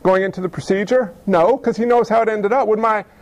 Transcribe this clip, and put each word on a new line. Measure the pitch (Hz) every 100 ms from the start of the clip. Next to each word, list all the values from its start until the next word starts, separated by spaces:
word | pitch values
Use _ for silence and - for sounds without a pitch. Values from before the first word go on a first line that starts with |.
going | 180 185
into | 190 185
the | 180
procedure? | - - 196 202 262 202 - -
No, | 180 175 262
'cause | 240 214
he | 240
knows | 240 220
how | 226
it | 220
ended | 214 202
up. | 262 220
Would | 214
my | 226 214 - _